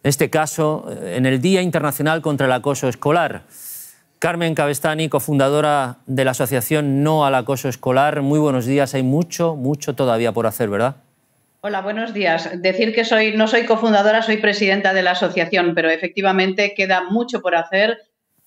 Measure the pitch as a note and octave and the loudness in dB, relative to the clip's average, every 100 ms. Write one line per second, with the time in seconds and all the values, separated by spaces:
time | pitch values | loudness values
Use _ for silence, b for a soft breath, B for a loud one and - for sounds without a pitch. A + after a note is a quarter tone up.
0 | C#3 C#3 D3 D#3 D#3 - D3+ D#3 - - | 0 0 0 0 -2 -2 -2 -2 -8 -10
1 | F#2 G2 C3 C3 F3 F#3+ F#3 D#3+ D3 - | -6 -2 0 2 2 2 2 0 -2 -2
2 | D3 D#3+ D#3 C#3+ C3+ B2+ C#3+ C3+ C3 A#2+ | -2 0 -2 0 2 2 0 -2 -2 -2
3 | C#3+ E3+ D#3 F#2+ - B B B B B | 0 0 0 -6 -16 B B B B B
4 | B _ E3 E3+ E3 D#3+ C#3+ C#3+ D#3+ D#3 | B _ -4 0 0 0 0 0 -2 -2
5 | D#3+ C#3+ - C#3 C3+ D3 D3+ D3 B2+ B2 | 0 -2 0 2 4 2 2 0 -2 -6
6 | - C3 C3 B2 B2 B2+ - D#3 C#3+ C3+ | -6 0 0 0 0 -2 0 0 2 2
7 | D3+ D#3 C#3 C3 A#2+ C3+ C3+ A#2+ C3 B2+ | 2 2 2 2 0 -4 -4 -4 0 2
8 | D3 D3+ C#3 D3+ D3+ C3 A#2 C#3 C3+ C3 | 2 0 0 2 2 0 0 0 0 0
9 | B2+ C#3+ E3+ - E3+ D3+ B2+ D3 - B2+ | 0 0 -2 -2 -2 -2 -4 -4 -6 -2
10 | C3 A2+ A#2 A2 A2+ - A2 G2+ B2 C#3 | 0 2 0 0 -2 0 -2 0 -2 -4
11 | _ _ _ _ _ _ G3+ G3+ F#3+ G#3 | _ _ _ _ _ _ -6 -6 -4 -6
12 | A3+ G#3 F3+ E3 E3 F3+ F#3 F#3 A3+ A3 | -6 -2 0 0 -2 -2 -2 0 0 0
13 | A3+ A3 G#3+ G#3+ A3 A#3+ A#3 A3 A3 G#3 | 2 2 2 2 2 2 2 0 4 4
14 | G#3 A3 A3 G#3+ G#3+ G3+ G3+ G3 G3 F#3+ | 4 2 0 0 0 2 0 2 2 2
15 | F3+ F3+ F3+ F3+ E3 F#3 E3+ E3+ D#3+ D#3+ | 0 0 -2 -2 0 0 0 0 0 0
16 | F3+ - G3 F#3 F#3+ F#3+ G3+ G3+ F#3+ F#3 | -4 -2 0 2 0 0 -2 -2 0 0
17 | F3+ A3 A#3+ A3+ F3+ E3+ E3+ F#3+ G#3+ A3+ | 0 -2 -2 -4 0 -2 0 0 0 -2
18 | _ _ _ _ | _ _ _ _